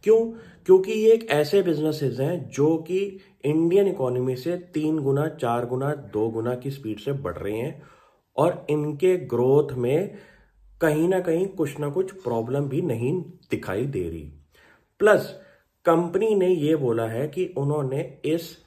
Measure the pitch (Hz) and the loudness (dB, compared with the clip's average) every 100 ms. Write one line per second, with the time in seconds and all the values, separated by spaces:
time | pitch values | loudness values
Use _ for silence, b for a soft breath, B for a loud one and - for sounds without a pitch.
0 | 202 220 226 226 B B - 190 190 220 | 6 4 4 -6 B B 6 6 6 2
1 | 220 226 - 147 147 202 180 147 151 - | 6 4 4 0 4 2 2 0 0 0
2 | 139 117 139 175 117 - 147 160 165 185 | -2 -2 -2 -2 -6 0 2 2 -2 -4
3 | 202 - B B 143 156 170 190 196 170 | -4 -8 B B 0 2 4 4 4 2
4 | 131 123 127 123 170 175 175 156 151 156 | -2 0 -2 -4 -4 -6 -6 -4 -2 0
5 | 135 139 156 156 123 117 120 127 139 147 | 0 0 -2 -2 -2 -2 -2 -4 -4 -4
6 | 104 104 113 113 113 123 135 135 110 104 | -6 -2 -2 -2 -4 -4 -6 -8 -8 -8
7 | - 139 90 85 98 110 131 170 b b | -6 -6 -6 -8 -6 -4 -6 -8 b b
8 | b b _ - 160 175 - 151 151 143 | b b _ 0 0 0 -4 -2 -2 0
9 | 185 180 147 117 123 139 143 127 120 147 | 2 2 0 0 4 4 4 -2 0 0
10 | 202 B B B B B _ - 160 151 | -2 B B B B B _ 0 2 2
11 | 170 185 180 165 196 - 147 143 147 147 | 2 2 0 -2 -2 -2 -4 -2 -4 -2
12 | 190 - 120 117 113 135 143 135 175 113 | -4 -6 -4 -4 -2 -2 -2 -2 -2 -2
13 | 123 180 - - _ - - 98 139 117 | -2 -4 -6 -18 _ -8 -4 -4 -4 -4
14 | 85 82 73 73 _ b b b b _ | -6 -8 -14 -20 _ b b b b _
15 | 208 202 - - B B B _ - 165 | 4 4 2 -14 B B B _ 2 2
16 | 175 190 220 208 180 180 147 156 131 117 | 2 0 2 2 2 2 2 0 0 -2
17 | 113 113 147 147 185 - 139 151 135 135 | -2 -4 -6 -4 -6 -4 -2 -2 -4 -6
18 | 165 - 147 165 - - | -8 -8 -4 -4 -4 -18